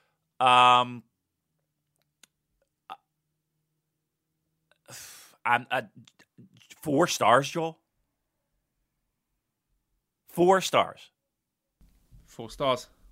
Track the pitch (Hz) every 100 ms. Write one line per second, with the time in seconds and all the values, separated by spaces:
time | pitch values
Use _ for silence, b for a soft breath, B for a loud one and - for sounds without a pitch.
0 | _ _ _ - 131 123 123 123 123 120
1 | - _ _ _ _ _ _ _ _ _
2 | _ _ _ _ _ _ _ _ - -
3 | _ _ _ _ _ _ _ _ _ _
4 | _ _ _ _ _ _ _ _ - B
5 | B B B _ 117 120 127 131 110 -
6 | 113 _ _ _ - _ - - 156 139
7 | 170 - 107 123 139 170 165 165 _ _
8 | _ _ _ _ _ _ _ _ _ _
9 | _ _ _ _ _ _ _ _ _ _
10 | _ _ _ - 180 190 - 127 90 -
11 | - _ _ _ _ _ _ _ _ _
12 | _ - - - 113 - 139 123 - _
13 | -